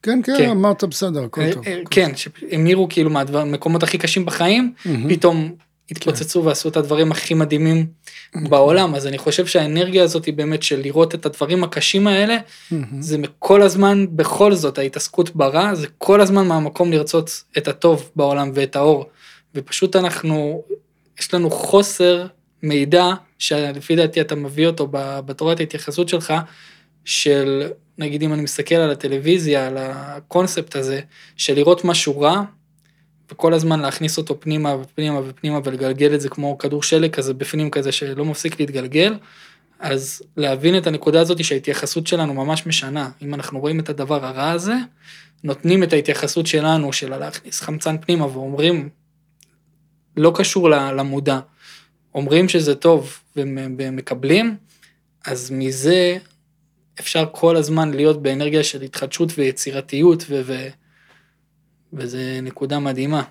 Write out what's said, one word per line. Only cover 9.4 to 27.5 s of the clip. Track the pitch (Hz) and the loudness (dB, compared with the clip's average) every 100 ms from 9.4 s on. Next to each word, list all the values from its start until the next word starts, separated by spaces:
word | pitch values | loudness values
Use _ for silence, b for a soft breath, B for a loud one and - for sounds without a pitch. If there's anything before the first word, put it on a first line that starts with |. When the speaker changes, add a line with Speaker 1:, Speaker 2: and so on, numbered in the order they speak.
| 180 | 2
Speaker 2:
שהאנרגיה | 185 151 156 180 185 | 0 0 0 2 4
הזאת | 170 165 | 4 2
היא | 160 | -4
באמת | 147 151 156 | -4 -2 -2
של | - 139 | -2 -4
לראות | 139 147 165 | -2 2 2
את | 165 156 | 2 -8
הדברים | 147 143 180 | -4 -2 0
הקשים | 175 147 - 196 202 | -2 -2 0 2 2
האלה, | 196 208 233 202 B B | 2 2 0 -4 B B
Speaker 1:
מהמם. | 165 127 135 | -6 -6 -8
Speaker 2:
זה | 156 151 147 _ | -6 -4 -6 _
כל | - 196 | 4 6
הזמן, | 202 180 196 202 190 | 6 6 4 4 0
בכל | 160 156 - 208 | 0 -2 4 4
זאת, | 196 151 135 | 4 0 -2
ההתעסקות | 135 143 - - 170 165 | -4 -4 -6 -2 -2 2
ברע, | 139 147 196 | 2 2 0
זה | 185 147 _ | -2 -6 _
כל | - 202 | 4 6
הזמן | 196 196 185 | 6 4 4
מהמקום | 160 151 - 175 | 2 0 0 2
לרצות | 160 151 165 160 - - - | 2 2 0 -2 -10 -6 -4
את | 147 | -4
הטוב | 143 170 156 - - | 2 4 4 0 0
בעולם | 143 143 139 | 0 2 0
ואת | 135 139 143 | 0 -2 2
האור, | 147 147 135 b b b _ 139 | 4 4 0 b b b _ -12
ופשוט | 135 - 190 190 | -8 -2 2 2
אנחנו, | 180 165 160 151 147 156 - - _ _ _ - | 2 -2 -2 0 -2 -6 -8 -12 _ _ _ -12
יש | - | -4
לנו | 180 170 | 0 0
חוסר | - - 196 202 - 180 175 185 _ _ _ | -2 4 4 4 2 4 4 -2 _ _ _
מידע, | 151 147 143 175 180 185 _ _ | -2 0 4 4 4 0 _ _
שלפי | - 147 147 139 143 165 | -2 -2 -2 -6 0 2
דעתי | 160 160 | 2 0
אתה | 151 | -2
מביא | 147 143 143 165 | -4 -6 0 0
אותו | 160 139 | 0 -4
ב-, | 139 135 139 135 | -4 -6 -8 -10
בתורת | 139 160 165 | -4 -2 -2
ההתייחסות | 156 147 - 143 175 | -4 -8 -10 -4 -2
שלך, | 175 160 156 160 B B B B _ | -2 -2 -4 -4 B B B B _
של, | - - 147 143 139 | -6 -2 2 2 2